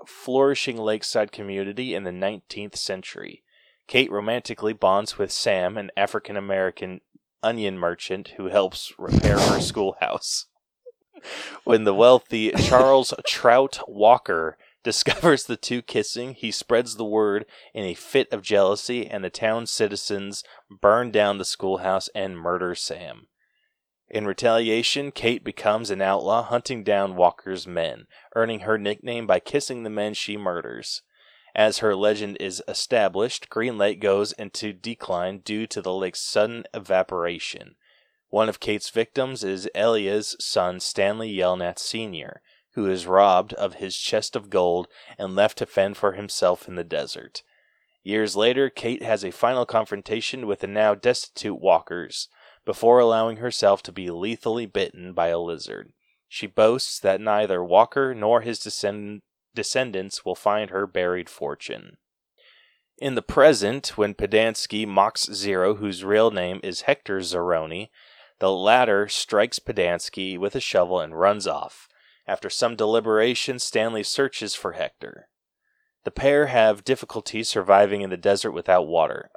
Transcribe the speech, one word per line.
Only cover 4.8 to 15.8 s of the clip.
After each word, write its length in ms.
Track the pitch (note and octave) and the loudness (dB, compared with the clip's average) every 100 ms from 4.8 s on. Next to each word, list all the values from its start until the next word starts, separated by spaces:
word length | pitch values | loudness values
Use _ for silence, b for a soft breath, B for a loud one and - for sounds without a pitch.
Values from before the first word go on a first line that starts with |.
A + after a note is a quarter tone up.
| G2 G2 G#2+ - | 2 2 0 -4
with 120 | G2 | -4
Sam, 460 | - - F#2+ F2+ G#2+ | -2 0 0 0 -4
an 140 | G2 - | -8 -2
African-American 1040 | G2 A2 - G#2 G2 F#2+ F#2+ - F#2 F2+ _ _ _ _ | -2 -2 -6 -10 -4 0 -2 -4 -10 -12 _ _ _ _
onion 360 | A2 A#2 G#2 F#2+ | -4 -2 -4 -2
merchant 500 | F2 F2 - F#2+ G2+ - | -4 -4 -6 -8 -10 -10
who 100 | F#2+ | 0
helps 460 | G2+ F#2+ - - - | 2 2 -2 -14 -10
repair 400 | - - G#2 G2+ | 2 4 6 4
her 220 | G2 - | 4 2
<laughs> 0 | |
schoolhouse. 880 | - - G2 - - - - - - _ _ _ - - _ F4+ B B B B | -2 -2 -2 0 -2 -4 -4 -6 -8 _ _ _ -20 -20 _ -20 B B B B
When 200 | - A2+ | 4 4
the 100 | G#2+ | 6
wealthy 580 | G2 A#2+ B2+ - A#2 A2 | 8 8 8 6 -2 0
Charles 600 | G2 G2+ B2+ C3 C3+ B2+ - | 2 6 6 8 6 4 -4
<laughs> 60 | - | -6
Trout 540 | - B2+ B2 C3+ - - | 2 6 6 4 -2 -10
Walker 680 | G2+ G2+ B2+ - E2+ D#2+ - _ _ | 4 6 6 4 -2 -2 -6 _ _
discovers 600 | A#2+ G#2+ - - E3+ C#3 | -4 -2 0 2 4 2
the 120 | - A#2 | 0 -6
two 240 | - B2 | -4 -6